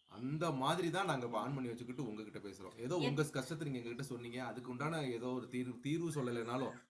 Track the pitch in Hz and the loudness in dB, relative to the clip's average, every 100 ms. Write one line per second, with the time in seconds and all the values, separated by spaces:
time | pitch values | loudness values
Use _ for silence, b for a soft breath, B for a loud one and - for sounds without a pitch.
0 | - 101 131 151 165 135 135 175 170 180 | -16 -4 -2 2 2 4 4 4 4 4
1 | 185 131 120 107 123 139 123 117 123 127 | 2 2 2 0 0 0 -2 -4 -6 -4
2 | 120 107 107 104 98 95 92 110 123 175 | -4 -4 -8 -8 -10 -10 -12 -4 2 4
3 | 139 143 151 139 131 156 151 127 117 120 | 4 4 2 2 -2 -2 -2 -2 -2 -4
4 | 135 117 117 123 123 113 127 123 151 165 | -4 -4 -4 -4 -4 -6 -6 -2 0 2
5 | 135 113 127 127 123 123 123 117 139 165 | 0 0 0 -2 -2 -2 -2 -2 0 2
6 | 165 147 123 120 113 127 117 - | 2 0 0 0 0 0 -2 -4